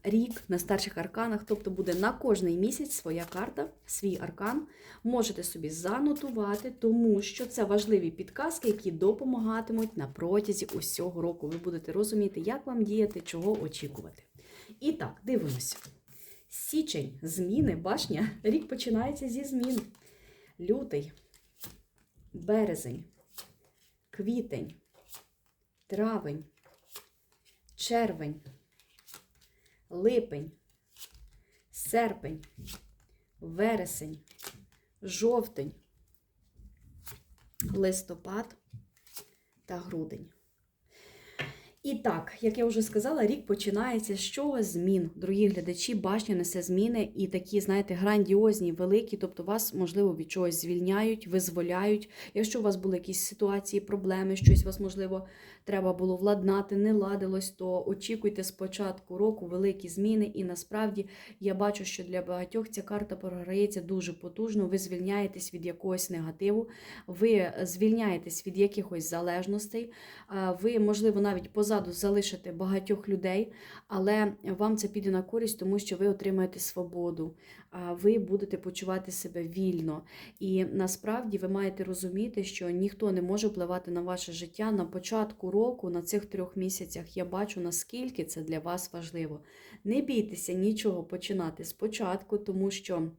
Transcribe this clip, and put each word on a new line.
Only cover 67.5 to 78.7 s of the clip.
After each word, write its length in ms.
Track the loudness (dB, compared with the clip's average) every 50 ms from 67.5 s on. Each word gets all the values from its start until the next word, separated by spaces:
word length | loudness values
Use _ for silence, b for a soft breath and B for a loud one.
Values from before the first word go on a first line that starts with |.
| -2 -4
звільняєтесь 840 | -4 -4 0 4 4 4 6 4 4 2 0 0 -2 -6 -10 -8 -8
від 120 | -4 4 4
якихось 520 | 4 4 4 -2 -4 -4 -6 -6 -4 -4
залежностей, 840 | -4 -2 -2 0 0 -2 -2 -2 -2 -4 -4 -4 -6 -6 -6 -6 B B B B B B B B
а, 240 | -4 -2 0 0
ви, 260 | 0 2 2 2 4 6
можливо, 420 | 6 6 4 6 4 4 6 6
навіть 320 | 4 4 2 0 -4 -4
позаду 240 | 0 0 2 4 4 2 2 -2
залишите 600 | -4 0 2 4 4 4 2 0 -4 -6 -8 -10
багатьох 560 | -6 -4 0 0 0 0 2 0 0 0 2 -2
людей, 440 | -2 0 2 0 2 2 0 -2 B B B B B B B -4
але 440 | -2 2 2 4 4 4 4 2 0 -4
вам 340 | -6 -6 0 2 2 2 2
це 120 | 2 0 -2
піде 220 | -4 -2 0 2
на 120 | 0 0
користь, 360 | 0 0 -2 0 0 0 -2 -2
тому 200 | 0 0 0 0
що 180 | 0 -2 0
ви 120 | 2 2 2
отримаєте 500 | 2 2 0 0 2 2 2 0 -2 -6
свободу, 800 | -8 -6 -4 -6 -6 -6 -4 -2 -2 -2 -2 -2 -6 -6 B B B B B B B B
а, 220 | -12 -10 -6 -6
ви 260 | -6 6 6 6 6 6
будете 400 | 4 2 0 0 0 -2 -4 -4
почувати 520 | -4 -6